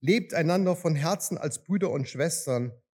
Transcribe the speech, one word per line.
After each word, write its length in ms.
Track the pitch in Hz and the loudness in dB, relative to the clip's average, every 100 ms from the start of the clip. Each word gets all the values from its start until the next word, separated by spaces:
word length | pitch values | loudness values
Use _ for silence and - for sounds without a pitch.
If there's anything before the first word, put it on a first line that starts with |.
Lebt 340 | 131 220 - | 2 2 2
einander 420 | 151 160 180 185 175 | 0 2 4 2 2
von 180 | 175 | 2
Herzen 440 | 151 156 196 - 180 | 2 2 0 -4 -4
als 240 | 151 - | -6 -6
Brüder 280 | - 190 175 | -2 0 0
und 180 | 135 135 | -2 -4
Schwestern. 640 | 131 156 165 - 123 123 - _ | -2 -2 -2 -2 -2 -2 -8 _